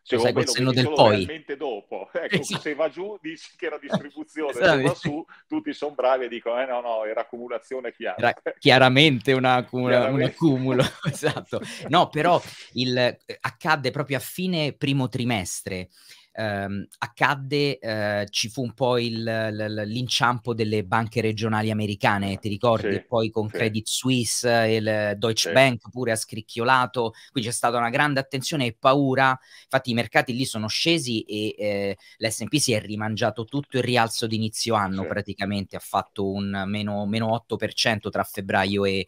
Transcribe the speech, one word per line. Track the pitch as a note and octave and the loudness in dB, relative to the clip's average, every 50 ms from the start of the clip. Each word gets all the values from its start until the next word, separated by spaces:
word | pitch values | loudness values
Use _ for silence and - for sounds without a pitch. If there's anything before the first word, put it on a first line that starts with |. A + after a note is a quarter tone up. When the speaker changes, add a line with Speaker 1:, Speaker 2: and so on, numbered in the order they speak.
| _ | _
Speaker 1:
secondo | - B2+ A#2 A#2 | -2 0 2 4
Speaker 2:
sai | B2 - | 4 4
Speaker 1:
me, | - - | 2 2
Speaker 2:
col | |
Speaker 1:
lo | - - | 0 0
Speaker 2:
senno | C3+ B2+ C3 | 0 2 2
Speaker 1:
vedi | B2 C3 B2+ | 4 4 4
Speaker 2:
del | |
Speaker 1:
solo | D3 D#3 | 4 6
Speaker 2:
poi. | - C3 A2 G#2 | 8 8 8 8
Speaker 1:
realmente | G2+ F#2 F2+ D#3 E3 D3+ - C#3+ | 6 2 -2 -4 -10 -8 -10 -8
dopo. | C3+ D#3 C#3 A2+ G2+ - - A#2 F#2+ F2+ - | -6 -4 -6 -6 -6 -8 -8 -10 -10 -10 -8
<laughs> | - | -8
Ecco, | F3 E3 - G#3 D#3+ | -6 -6 -2 -2 -2
Speaker 2:
Esatto. | C#3+ - G3+ D3 | -2 -2 -6 -6
Speaker 1:
se | - D#3 D3 | -6 -6 -4
va | C3+ D#3+ D#3 | -2 -2 -2
giù | C3+ F3 F#3+ G#3 G#3+ F#3+ | -2 -6 -10 -10 -10 -10
dici | - D#3 E3 - - - _ | -12 -14 -14 -14 -18 -20 _
che | - - | -10 -8
era | D#3+ D3+ - | -8 -8 -8
distribuzione, | C#3 - - C#3+ C#3 D3 - D3+ D3+ _ - D3+ D#3 C#3+ | -8 -4 -4 -4 -4 -6 -14 -14 -16 _ -8 -6 -4 -4
Speaker 2:
Esatto. | B2 A#2+ D#3 F3+ D#3 | -2 2 4 4 4
Speaker 1:
se | C3+ C3 | 4 2
va | C#3+ C#3 | 0 0
su | - - D#3+ D3 D#3 E3 _ - - _ | 0 -4 -6 -6 -6 -10 _ -18 -20 _
tutti | - D3+ D#3 D#3 D3+ C#3 | -8 -8 -6 -6 -6 -8
son | - C#3+ D3 D3 | -6 -6 -8 -4
bravi | C3+ B2+ B2+ C3 C3 B2+ | 0 2 2 2 2 0
e | A#2+ | -4
dicono: | A#2 A2+ - A#2 A#2 A#2+ | -6 -6 -4 -4 -2 -2
"Eh, | C3 | -2
no, | C3 B2 B2 | -2 -4 -6
no, | B2 A#2+ A2+ A2 A2 | -4 -4 -4 -2 -2
era | G#2+ A2+ A#2 A2+ | -4 -4 -4 -4
accumulazione | - - A#2 A#2+ B2 A#2+ A2+ - - C3 C3 B2 A#2 - | -6 -8 -12 -10 -8 -8 -10 -8 -8 -10 -8 -8 -10 -10
chiara." | - A2+ G#2 F2+ | -8 -8 -8 -4
Speaker 2:
Era | F#2 B2 A#2+ - - - - - _ | 0 0 0 0 0 -6 -10 -8 _
chiaramente | - C#3+ B2 C3 C3 C3 B2+ C3+ D3+ D#3+ C3+ A2+ - C#3 C3+ | 6 8 8 10 8 8 8 8 6 6 4 2 2 2 2
una | C3 B2+ B2+ B2+ | 2 4 4 4
accumula-, | B2 A#2+ - - B2+ B2 B2 B2 B2 B2 C3+ | 2 2 -2 -4 -4 0 2 2 2 2 2
un | C3+ C#3 | 0 0
Speaker 1:
Chiaramente. | B2+ C3 - | 0 0 -2
Speaker 2:
accumulo, | - D#3+ D#3+ C3+ B2+ C3 C3 C3 B2+ C3 | 2 2 2 4 4 2 0 2 2 2
<laughs> | - - - - F3 | 2 0 -4 -6 -6
esatto. | - - - D3+ - B2+ G2 - - A2+ - - - - - - | -4 -2 -2 -4 -4 -4 -8 -8 -8 -8 -8 -8 -14 -12 -6 0
No, | C#3+ F3+ - - | 4 4 4 2
però | - D3+ D3+ F3 F3 C3+ - - - - | 0 0 2 4 2 2 0 -2 -18 -18
Speaker 1:
<laughs> | - - - | -18 -12 -4
Speaker 2:
il, | - B2+ B2+ B2 | -2 -2 0 2
eh, | B2 B2 A#2+ - - _ - G#2+ - | 2 2 2 0 -2 _ -16 -16 -8
accadde | - A#2+ - _ - E3+ D#3 D3+ C3 B2+ | -8 -8 -8 _ 0 0 0 0 0 -4
proprio | - D3 D3 - C#3 B2 | -4 -4 -4 -2 -4 -4
a | |
fine | - - - - F3+ F#3 F3+ D#3+ D3+ C#3 - | -4 -6 -8 -4 -4 -2 0 0 -2 -2 -2
primo | - - C#3 C#3 C#3 B2+ B2 | -2 -2 0 2 2 0 0
trimestre. | - C3+ B2 B2 A#2+ G#2 F2+ - - - - - G2 F#2 F2+ - _ _ - - - - - _ - | -2 -4 -2 -2 -2 -2 -2 -4 -8 -8 -8 -8 -8 -8 -8 -10 _ _ -20 -20 -20 -20 -20 _ -10
Ehm, | - A2 G#2+ G2+ G2 G2 G2 G2+ G2+ - - - - | -6 -4 -4 -4 -4 -4 -4 -6 -8 -8 -10 -8 -8
accadde, | - - - - D3 B2+ D3 C#3 C3+ C3 D3 C#3+ D3 C#3+ C3 - | -8 -8 -4 0 2 2 2 0 -4 -4 0 0 0 0 -2 -4
eh, | - A2+ A2 G#2+ G#2 G#2 G#2 G#2 G#2 G#2 | -6 -6 -4 -2 -2 0 0 -2 -4 -4
ci | - - - A2+ | -4 -4 -4 -4
fu | - - B2+ | -4 -4 -6
un | A#2 A2 | -6 -4
po' | - C3+ B2 B2 | -2 0 2 2
il, | B2 A#2 A#2+ A2+ A2+ A2+ | 2 0 0 -4 -4 -4
l-, | A2+ A2+ A2+ A2 A2 G#2+ G#2 G#2+ G#2+ | -2 -2 -2 -2 -2 -2 -4 -4 -4
l-, | G#2+ G#2+ G#2 | -4 -4 -6
l'inciampo | G#2 A2 B2 B2+ A#2 - - B2+ A#2+ B2 A#2 - B2 A#2 | -4 -4 -4 -4 -2 0 2 2 2 2 0 -2 -4 -2
delle | A2+ A2+ G#2+ G#2+ G#2+ F#2+ | 0 0 0 0 -2 -2
banche | F2+ A2 A2+ A2+ A2 - B2 | 0 0 0 0 0 -2 -2
regionali | G#2 A2 G#2+ G#2 A2 A2+ A2 G#2+ G#2+ A2 | -2 -2 -2 -2 -2 -2 0 0 0 0
americane, | A2 G#2+ G#2+ G#2 G#2 - - A#2+ G#2 G2+ G2 G2 F#2+ - | 0 0 -2 -2 -2 2 2 2 4 4 0 -2 -4 -4
ti | - G#2+ | -4 -4
ricordi? | G#2 G2+ - A#2+ A2+ G#2+ - G#2 G2 | -4 0 2 2 2 4 2 0 -2
Speaker 1:
Sì, | |
Speaker 2:
E | F#2+ - | -2 -2
poi | - B2 A2+ A2+ A2 | -2 0 0 0 0
con | - A2+ G#2 G#2+ | 0 -2 -4 -2
Speaker 1:
sì. | - | -2
Speaker 2:
Credit | F2 A2 A2 G#2+ A2 G#2+ | -2 -2 0 0 -2 -4
Suisse, | - - - - B2+ C3 B2 A#2 - - - - A#2+ | -4 -6 -2 0 0 2 2 0 0 -2 -2 0 2
il | A#2 A#2 A2+ A2 A2+ A2 G#2+ A2 G#2+ G#2+ G#2+ G#2 G#2 G#2 | 4 4 4 4 2 2 2 0 0 0 0 0 0 0
Deutsche | A2+ A2+ A2 - - E2+ | 0 -2 0 0 0 2
Speaker 1:
Sì. | E2+ | 6
Speaker 2:
Bank | C3 C3+ C3+ A#2+ A2 - G#2+ | 6 6 6 4 0 -8 -12
pure | - B2 B2+ A2+ A2+ | -8 -4 -2 -2 -2
ha | |
scricchiolato, | G#2+ - - - A2 G#2+ - - A#2 A#2 B2 C3 B2+ B2+ - - C3 A#2 A2+ - - - - - | -2 -4 -8 -10 -12 -12 -10 -6 -2 2 4 4 4 4 0 -2 -2 -4 -4 -4 -8 -20 -10 -6
quindi | C#3 G#2+ A#2 | -6 -4 -4
c'è | A#2 | -4
stata | - - A#2+ A#2 | 0 0 0 0
una | A#2+ A#2 A#2 | 2 -2 0
grande | A#2+ C#3+ D3 D3 C#3+ C3+ | 0 2 2 2 2 -2
attenzione | C3 - - C3 B2+ - E3+ D3 B2+ | -4 -4 -6 -6 -6 -4 -2 -2 -2
e | A#2 A2+ _ | -2 -2 _
paura, | - C3+ C3+ C#3+ C#3+ C3 C3 B2+ C3+ C3 C3 C3 _ _ - - - | 4 4 4 6 4 2 2 4 4 2 2 0 _ _ -20 -20 -12
infatti | - - C3+ - - | -2 -2 -2 0 0
i | A2+ | 0
mercati | A#2 A#2 G#2+ - D#3 D3 - A#2 | 0 0 2 0 0 0 0 -2
lì | B2+ C3+ | -4 -4
sono | G#2+ - A2+ G#2+ A2 | -4 -4 -6 -6 -4
scesi | - - - E3 E3+ E3 C3+ B2 A#2 A2 - | -4 -2 2 2 2 2 0 -2 -4 -4 -4
e, | - G#2 G#2+ G#2+ G#2+ - - | -4 -6 -4 -4 -4 -6 -4
eh, | G#2 G#2 G2+ G2+ G2+ G2 F#2+ - _ - - | -4 -2 -2 -2 -2 -2 -4 -6 _ -20 -14
l'S | - A2 A2+ G#2 - | -6 -4 -4 -4 -4
and | A#2 G2 | -6 -2
P | - | 0
si | D3+ - - A#2 | 0 2 2 0
è | G#2+ | 0
rimangiato | F2+ F#2+ G#2 G#2 G#2+ G#2+ A2 G2+ A#2+ A2 G#2+ - A2+ | 0 -4 -8 -6 -4 -4 -2 0 0 -2 -2 -2 -8
tutto | - - C#3+ C#3+ _ - | -6 -6 -6 -6 _ -2
il | B2+ A#2+ | -2 -2
rialzo | B2 B2 A#2+ A#2 A2 - - A#2+ | 2 2 2 2 2 0 -4 -4
di | A2 A2+ | -2 -2
inizio | G#2+ A2 G#2+ - - - A#2 A2+ | -2 -2 -4 -4 -4 -2 0 0
anno, | G#2+ G2+ F#2+ F#2+ F#2+ F#2+ | 0 0 0 -2 -4 -4
Speaker 1:
Sì. | - | -4
Speaker 2:
praticamente | G2+ G#2 G2 G#2 F#2+ - G2+ G2 G2+ G2+ F#2+ - - | -4 -6 -6 -6 -6 -6 -4 -4 -4 -4 -4 -6 -10
ha | F2 | -14
fatto | - - - G2 F#2 _ - - G2 G2 | -12 -4 -4 -4 -4 _ -6 -4 -4 -2
un | G2 G2+ G2+ G2+ G2 G2 F#2+ | -2 -2 -4 -4 -4 -4 -4
meno, | G2 G#2 G#2 G#2 G#2 G#2 G2+ G#2 | -4 -4 -4 -4 -4 -4 -4 -4
meno | G2+ G#2+ A2+ A2+ A2 | -2 -2 -2 0 0
otto | A2+ A#2 - - A2+ | -2 -2 -2 -6 -6
per | G2 A2 G2+ - | -4 -4 -4 -2
cento | - - B2 A2 G#2+ - G2+ | 0 0 0 0 0 -2 -4
tra | - - G2 | -2 -2 -2
febbraio | - - G#2+ F#2+ G2 G#2 G2+ F#2+ F#2+ G2+ G2+ G2 | -2 -4 -8 -4 0 2 2 2 2 2 2 2
e, | G2 F#2+ G2 F2 | 2 0 0 -4